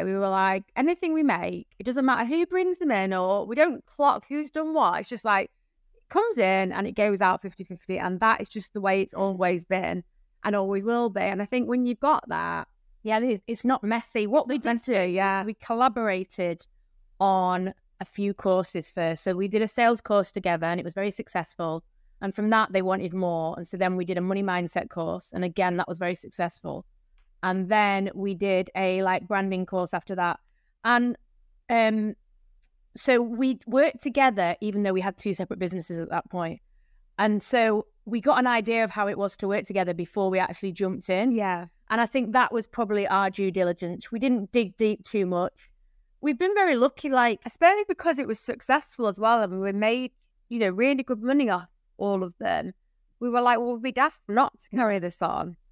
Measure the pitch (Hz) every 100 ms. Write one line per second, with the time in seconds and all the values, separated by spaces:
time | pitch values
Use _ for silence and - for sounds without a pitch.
0 | 185 196 196 190 190 190 - - 294 349
1 | 339 311 285 175 175 180 - - 196 254
2 | 262 254 240 330 349 359 370 359 311 202
3 | 190 185 185 202 196 240 330 254 - -
4 | 285 - - 294 285 311 320 311 190 175
5 | 196 233 220 196 - _ _ _ _ _
6 | - 370 466 302 190 190 190 180 202 -
7 | 208 196 190 180 190 - 185 180 - 185
8 | 180 180 220 226 - 214 - 208 190 190
9 | 190 165 196 185 180 175 170 185 170 180
10 | - _ _ _ 208 202 190 196 214 240
11 | 233 196 196 190 202 254 226 247 247 233
12 | 285 302 - 160 170 165 - _ _ _
13 | 214 220 254 202 - 226 247 254 208 233
14 | - 226 208 285 247 262 233 233 - 214
15 | 180 180 196 190 208 214 - 233 254 233
16 | 220 185 190 - 175 170 - _ _ _
17 | _ - 196 190 180 180 185 - _ -
18 | 180 - 202 196 196 185 180 175 - -
19 | 165 160 190 180 196 214 220 - 233 233
20 | - 208 185 196 185 170 165 175 170 196
21 | 202 190 - 180 165 - 165 160 - _
22 | _ - 196 196 214 220 214 190 185 190
23 | 185 185 180 165 160 175 170 180 185 185
24 | 180 175 185 196 196 175 175 185 - 175
25 | 165 175 - 175 180 180 180 175 - 170
26 | 175 185 - - 175 - 156 143 - _
27 | _ _ _ _ 185 190 185 214 202 196
28 | 196 - 196 175 196 185 180 - 190 185
29 | 190 185 180 196 196 185 185 190 175 175
30 | - 185 175 - _ _ _ _ 226 240
31 | 240 - _ _ _ _ - 233 220 220
32 | 214 - _ _ _ _ _ _ _ -
33 | - 247 233 233 262 240 - 254 302 -
34 | 285 269 262 196 170 - 214 202 202 185
35 | 196 - 208 - 190 190 180 185 160 170
36 | 165 170 - 180 165 - _ _ _ _
37 | _ - 214 208 - 247 226 214 - _
38 | 208 233 269 254 254 233 214 226 214 214
39 | 202 170 196 - 196 202 180 190 180 175
40 | 170 208 190 190 - 175 196 170 190 185
41 | - 185 247 226 196 175 175 _ - 220
42 | 233 269 220 254 240 233 - - 214 208
43 | 196 190 196 196 196 185 175 170 175 190
44 | - 233 262 240 196 240 196 - 220 208
45 | - 214 185 175 180 - _ _ _ _
46 | _ _ 285 247 370 415 370 247 269 -
47 | 285 254 240 208 - - 339 415 415 -
48 | 330 277 254 220 - - - 269 - -
49 | 208 190 220 233 196 190 196 202 214 247
50 | 254 _ _ _ - 233 196 185 262 269
51 | 262 220 240 285 240 180 175 _ _ -
52 | 202 196 180 - - 78 175 - _ _
53 | _ - 247 240 247 233 240 240 254 247
54 | 302 - - 220 269 - _ 240 220 202
55 | 175 - 165 - 180 175 _